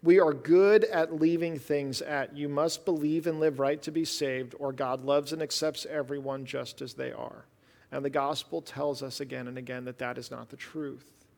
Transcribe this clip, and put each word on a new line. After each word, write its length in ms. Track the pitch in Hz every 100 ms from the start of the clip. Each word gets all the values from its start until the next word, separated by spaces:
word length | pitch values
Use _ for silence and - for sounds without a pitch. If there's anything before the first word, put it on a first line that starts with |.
We 160 | 165 185
are 140 | -
good 500 | 143 135 175 202 214 220
at 340 | 180 160 160
leaving 380 | 160 170 170 156
things 440 | - 147 139 127
at, 360 | - 147 135 143
"You 100 | 147
must 380 | 143 165 - -
believe 400 | 160 151 160 160
and 120 | 156
live 200 | 160 135
right 220 | 139 151
to 100 | -
be 140 | 156 160
saved," 480 | - 139 131 123 127
or, 120 | 143
"God 320 | 131 135 131
loves 300 | 131 143 143
and 80 | 160
accepts 440 | 156 - 156 147 -
everyone 580 | 151 131 143 135 135 127
just 360 | 135 123 -
as 120 | 131
they 180 | 127 127
are." 340 | 110 123 110 - _ _ _ _
And 140 | 139 139
the 40 |
gospel 520 | 143 139 156 - 170
tells 400 | - 135 147 135
us 180 | 135 -
again 280 | 139 131 123
and 100 | 131
again 280 | 127 127 127
that 120 | 123
that 200 | 123 123
is 120 | 120
not 200 | 123 117
the 60 | 135
truth. 720 | - 156 143 131 - _ _